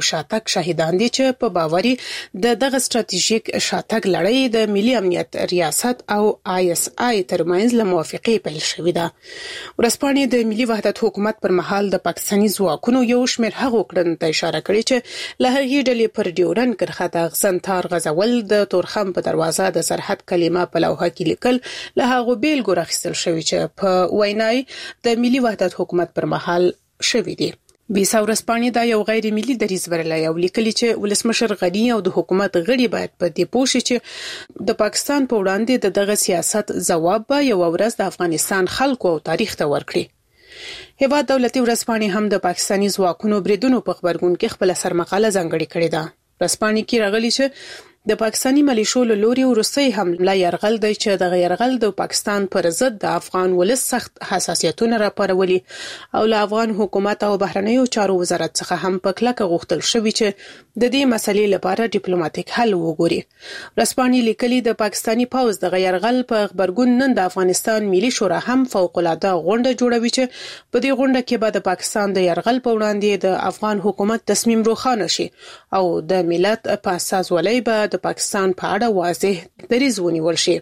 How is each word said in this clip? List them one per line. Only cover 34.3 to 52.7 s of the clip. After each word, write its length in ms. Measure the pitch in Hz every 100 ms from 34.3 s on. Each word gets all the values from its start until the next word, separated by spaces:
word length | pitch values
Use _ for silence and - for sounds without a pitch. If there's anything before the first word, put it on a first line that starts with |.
| - - - 196
د 80 | 220
پاکستان 480 | 208 - - 285 262
په 140 | 220
وړاندې 420 | 190 190 226 254 202
د 100 | 185
دغه 180 | 202 208 -
سیاست 500 | 175 160 214 208 - 180
ځواب 400 | 175 165 220 220
به 140 | 277 277
یوه 200 | 196 170 175
ورځ 240 | 214 233
د 100 | 190 -
افغانستان 580 | 175 156 - 196 185 -
خلکو 360 | 269 254 185 156
او 80 | -
تاریخ 260 | 175 220 -
ته 100 | 156 143
ورکړي. 280 | 147 170 175 _ _ _ - - - - - - 262
هیواد 260 | 294 269 269
دولتي 240 | 240 262
ورځپاڼې 480 | 240 233 - 220 214 202
هم 180 | 214 190
د 100 | 185
پاکستاني 440 | 175 - 202 202 185
ځواکونو 480 | 185 165 214 208 180
بریدونو 380 | 202 262 247 175
په 140 | 170
غبرګون 340 | 175 165 180 170
کې 160 | 226 -
خپله 260 | 185 175
سرمقاله 520 | 185 175 170 190 220 190
ځانګړې 300 | 165 160 156
کړې 160 | 175 165 160
ده. 80 | 160 _ _ -
ورځپاڼې 420 | 175 - 214 220 220
کې 80 | 240 208
راغلي 240 | 214 233 -
چې 60 | 269 - - - - _ -
د 80 | 214
پاکستاني 420 | 220 - 262 277 285
ملیشو 340 | 233 208 254 240
له 60 | 208
لوري 280 | 220 254 262
وروستی 360 | 220 208 285 277 202
حمله 360 | 180 175 185 196
یرغل 360 | 175 170 208 226
دی، 60 | 214
چې 260 | 208 220 190
دغه 180 | 185 180
یرغل 340 | 175 175 247 254
د 80 | 214 185
پاکستان 480 | 175 - - 202 196 196
پر 100 | 170